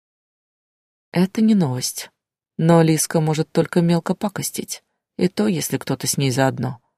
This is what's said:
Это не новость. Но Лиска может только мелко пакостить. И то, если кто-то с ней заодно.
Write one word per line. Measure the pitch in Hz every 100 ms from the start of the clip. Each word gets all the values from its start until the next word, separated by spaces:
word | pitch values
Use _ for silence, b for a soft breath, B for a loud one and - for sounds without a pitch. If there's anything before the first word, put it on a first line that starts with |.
| _ _ _ _ _ _ _ _ _ _ _
Это | 170 185 -
не | 220
новость. | 214 156 123 - - - _ _ _ _ -
Но | 160 170
Лиска | 160 156 - 165
может | 156 151 160
только | - 160 180
мелко | 170 170 - 185
пакостить. | 208 - - - - - _ _ _ -
И | 185
то, | - 214
если | 170 - 135
кто-то | - 135 135
с | -
ней | 139
заодно. | 123 135 123 127 127 _